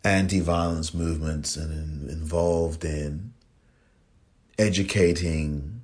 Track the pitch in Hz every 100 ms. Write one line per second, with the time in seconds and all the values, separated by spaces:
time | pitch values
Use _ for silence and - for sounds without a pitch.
0 | 101 98 92 95 85 85 85 82 78 85
1 | 82 78 78 76 - 76 80 78 78 76
2 | 69 80 78 85 85 85 82 80 78 76
3 | 73 76 107 - _ _ _ _ _ _
4 | _ _ _ _ _ - 107 92 95 104
5 | 87 85 85 78 76 73 71 117